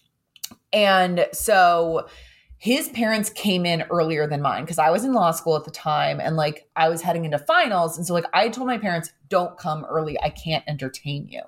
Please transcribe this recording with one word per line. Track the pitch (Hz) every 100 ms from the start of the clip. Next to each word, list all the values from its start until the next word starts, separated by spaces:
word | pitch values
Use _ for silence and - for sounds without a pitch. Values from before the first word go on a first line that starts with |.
| _ _ _ _ - - _
And | 208 202 190 180 175 -
so | - - 190 175 170 165 160 - - - _ _ -
his | 208 277 -
parents | 233 220 220 208
came | - 208 180 175
in | 160 -
earlier | 170 160 151 151
than | 143
mine | 139 101 160
'cause | 160
I | 156
was | 190
in | 262
law | 240 170
school | 160 165 156
at |
the | 156
time | - 156 147 147 143
and, | 151 160
like, | 151 - _ 160
I | 160
was | 165
heading | 175 170 160
into | 143
finals. | - 349 277 185 165 160
And | 170
so, |
like, | 175 -
I | 185 226
told | 240 254
my | 240
parents, | 208 170 - _ -
"Don't | 185 175 -
come | 160 156 -
early. | 156 156 -
I | 151
can't | - 160 156 -
entertain | 147 131 - 143 143 -
you." | -